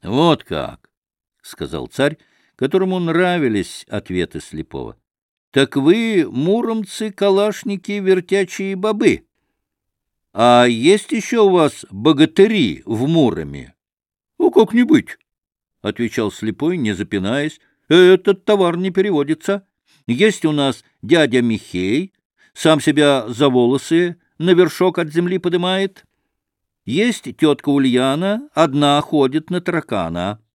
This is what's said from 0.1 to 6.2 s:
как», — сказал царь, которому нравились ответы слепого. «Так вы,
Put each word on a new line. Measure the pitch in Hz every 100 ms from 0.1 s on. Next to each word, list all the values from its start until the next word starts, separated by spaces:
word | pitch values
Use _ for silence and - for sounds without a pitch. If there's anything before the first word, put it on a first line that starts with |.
| 120 170 151
как», — | - 80 65 - _ _ _ _ _ _
сказал | - - 78 82 64
царь, | - 143 156 _ _ _
которому | _ 135 190 185 185
нравились | 170 165 180 180 139 104 87 - -
ответы | 107 - 90 82 78
слепого. | - 78 78 69 60 53 _ _ _ _ _
«Так | 139 135 143
вы, | 139 208 226 208